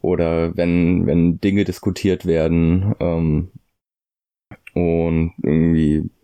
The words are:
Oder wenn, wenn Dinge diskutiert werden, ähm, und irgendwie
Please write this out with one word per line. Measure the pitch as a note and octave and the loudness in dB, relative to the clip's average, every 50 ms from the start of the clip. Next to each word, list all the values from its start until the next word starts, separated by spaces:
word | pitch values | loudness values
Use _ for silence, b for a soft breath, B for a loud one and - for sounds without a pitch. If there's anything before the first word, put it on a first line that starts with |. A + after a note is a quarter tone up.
Oder | - E2 F2+ E2+ E2+ E2 E2 E2 E2 E2+ E2+ - | 0 0 0 0 0 0 0 0 -2 -2 -2 -2
wenn, | F2 F2 E2+ F2 E2+ E2+ F2+ F2+ E2+ | -2 0 2 2 2 2 2 2 0
wenn | - D2+ E2+ E2 F2 E2+ - | 2 2 2 4 2 2 2
Dinge | - G2+ G2 G2+ G2+ | 0 0 0 0 0
diskutiert | - F2+ - - G#2 F#2 - - G2 F#2 F2 - | -2 -4 -4 -4 -6 -6 -2 -2 -2 -2 0 0
werden, | F2+ E2 E2 D#2 E2 E2 E2+ E2 E2 E2+ F#2 F#2+ G2+ A2 - | 0 0 2 2 2 2 2 2 2 2 2 0 -2 -2 -2
ähm, | - F2 E2+ E2 E2 D#2+ D2+ D2+ E2 F2+ _ - _ _ _ _ _ _ _ _ _ _ _ _ _ _ _ _ _ _ - - _ - _ | -2 -2 -2 0 0 0 0 -2 -2 -6 _ -20 _ _ _ _ _ _ _ _ _ _ _ _ _ _ _ _ _ _ -20 -20 _ -8 _
und | F2 F2 E2+ E2 E2 E2 E2 E2 E2 E2 E2 - - - | -2 -2 0 0 0 0 0 0 0 -2 -2 -4 -6 -4
irgendwie | - D#2 D#2+ E2 E2+ E2 D#2+ D#2+ D2+ D2+ D#2 D#2 - _ _ | -2 0 2 2 2 2 2 2 0 0 -2 -4 -6 _ _